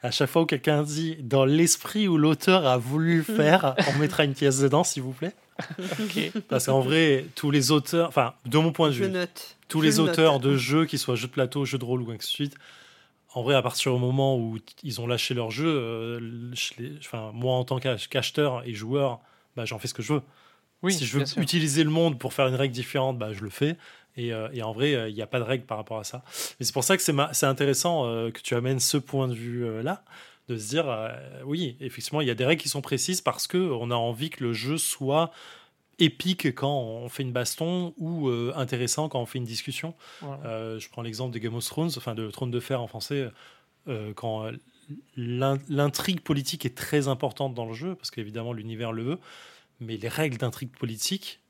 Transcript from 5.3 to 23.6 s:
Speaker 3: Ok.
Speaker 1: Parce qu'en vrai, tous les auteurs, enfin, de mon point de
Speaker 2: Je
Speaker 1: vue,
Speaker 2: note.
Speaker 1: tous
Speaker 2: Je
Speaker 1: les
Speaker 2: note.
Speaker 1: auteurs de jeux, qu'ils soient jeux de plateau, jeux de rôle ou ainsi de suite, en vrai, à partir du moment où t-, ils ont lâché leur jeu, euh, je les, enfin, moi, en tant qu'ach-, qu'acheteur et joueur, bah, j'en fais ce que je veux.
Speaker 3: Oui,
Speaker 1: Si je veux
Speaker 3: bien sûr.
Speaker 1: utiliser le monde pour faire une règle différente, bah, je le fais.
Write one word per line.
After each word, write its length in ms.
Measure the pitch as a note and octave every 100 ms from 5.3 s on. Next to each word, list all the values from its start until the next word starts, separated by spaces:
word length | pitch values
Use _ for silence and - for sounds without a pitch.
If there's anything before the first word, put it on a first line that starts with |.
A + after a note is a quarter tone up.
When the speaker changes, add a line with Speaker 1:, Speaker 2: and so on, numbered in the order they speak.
| - _ - - D#3+
Speaker 3:
Ok. 600 | F#3+ D3+ G#3+ E3+ D#3+ G#3+ -
Speaker 1:
Parce 180 | B2+ B2+
qu'en 140 | C3+
vrai, 460 | B2+ D#3+ D#3+ C3+ D3+ -
tous 160 | D3
les 180 | C#3+ B2+
auteurs, 380 | D3+ - E3+ E3+
enfin, 260 | C#3+ A#2+ - A#2+
de 120 | D3
mon 140 | E3
point 160 | - D#3
de 60 |
Speaker 2:
Je 100 | C#3+
Speaker 1:
vue, 60 | F#3+
Speaker 2:
note. 460 | F#3 F3 - - - -
Speaker 1:
tous 120 | D#3+
Speaker 2:
Je 60 | D3+
Speaker 1:
les 100 | C#3+
Speaker 2:
note. 120 | D#3
Speaker 1:
auteurs 300 | - D#3+ C#3
de 160 | C3+ C#3
jeux, 300 | A#2+ D3+ D#3+
qu'ils 120 | C3+
soient 160 | -
jeux 140 | B2 B2
de 40 |
plateau, 320 | C#3 B2+ C#3+
jeux 140 | C3+ C3+
de 60 |
rôle 180 | A#2+ B2+
ou 80 | A#2
ainsi 80 | A2+
de 60 |
suite, 300 | - - C#3+ - - - - - _ _ _
en 80 | -
vrai, 120 | A#2+
à 80 | C#3
partir 320 | A#2+ - C#3
du 40 | B2
moment 360 | B2+ C3+ C3+ C3
où 220 | A2+ A2
t-, 160 | - -
ils 180 | D3 A2
ont 60 | A#2
lâché 280 | A#2+ -
leur 160 | B2 A2
jeu, 140 | A2 D#3+
euh, 800 | D3 A#2 A#2 A2+ A#2+ A#2 A#2 A#2+
je 200 | B2 - -
les, 100 | B2+ C#3+
enfin, 320 | - A#2 A2
moi, 220 | A#2 B2+
en 100 | B2+
tant 140 | B2 C3
qu'ach-, 300 | C3 A2+ -
qu'acheteur 540 | C3 - - D3 B2 B2
et 80 |
joueur, 460 | G#2+ A2 C#3 C#3 A#2 _ _ _ -
bah, 80 |
j'en 140 | A2 A2+
fais 80 | -
ce 60 |
que 80 | -
je 120 | G#2+
veux. 80 | D3 - _ _ _ _ _
Speaker 3:
Oui, 100 | F3+
Speaker 1:
Si 140 | F3+ A#2+
je 60 |
veux 60 | C3+
Speaker 3:
bien 60 | C#3
sûr. 140 | -
Speaker 1:
utiliser 440 | D3+ F3 D#3 C#3+
le 60 | D3+
monde 280 | D#3+ E3+ B2+
pour 160 | C3
faire 140 | - C3+
une 80 | B2+
règle 180 | C#3
différente, 420 | B2 A#2+ C#3+ C3 B2
bah, 140 | G#2+
je 80 | G2+
le 80 | G#2
fais. 260 | -